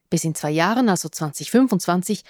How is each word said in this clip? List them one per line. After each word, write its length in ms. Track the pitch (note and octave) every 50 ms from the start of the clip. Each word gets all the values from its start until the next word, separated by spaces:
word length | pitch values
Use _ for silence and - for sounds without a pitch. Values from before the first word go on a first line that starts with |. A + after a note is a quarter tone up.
| _ _
Bis 160 | - D#3+ -
in 100 | E3 D3+
zwei 160 | - - D3
Jahren, 380 | D3+ D#3+ E3 F#3+ A3+ D#3 B3+ A3
also 200 | F#3 - - D#3
zwanzig 400 | - - D#3+ D3 - - D3 -
fünfundzwanzig, 760 | - A#3+ C4+ B3 G#3+ F3 - - F3 F#3 F3 - G#3+ - -